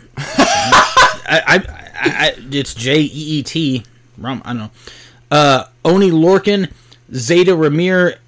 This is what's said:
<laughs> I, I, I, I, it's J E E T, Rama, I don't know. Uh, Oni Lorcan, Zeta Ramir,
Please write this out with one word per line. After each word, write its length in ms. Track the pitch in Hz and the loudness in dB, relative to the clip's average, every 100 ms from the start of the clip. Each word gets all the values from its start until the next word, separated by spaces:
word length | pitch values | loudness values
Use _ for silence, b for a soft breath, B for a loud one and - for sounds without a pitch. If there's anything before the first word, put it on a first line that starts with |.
| - | -10
<laughs> 80 | - | -14
I, 1300 | 143 640 - 807 807 - - - 508 - - 156 - | -6 -2 0 0 2 2 2 2 2 0 -4 -2 2
I, 80 | 175 | 0
I, 720 | - - - - 135 - 151 | 0 -12 -18 -6 -4 -2 -2
I, 80 | - 127 | -4 -6
it's 240 | 139 131 | -6 -6
J 260 | 117 123 151 | -6 0 0
E 60 | 151 | 0
E 300 | 143 156 156 | -4 -6 -6
T, 400 | 117 165 151 127 - _ _ - | -6 -4 -2 -4 -6 _ _ -14
Rama, 240 | 120 127 | -10 -10
I 40 | - | -8
don't 100 | 120 | -10
know. 120 | 107 - B B B B B | -12 -18 B B B B B
Uh, 340 | 147 143 131 - _ | 2 4 2 -2 _
Oni 260 | 160 185 196 | 0 2 4
Lorcan, 600 | 160 170 190 202 202 180 - b b _ | 4 4 4 2 -2 -2 -8 b b _
Zeta 380 | 127 117 175 180 | -8 0 2 4
Ramir, 640 | 175 156 151 180 185 175 - | 2 2 0 0 2 0 -2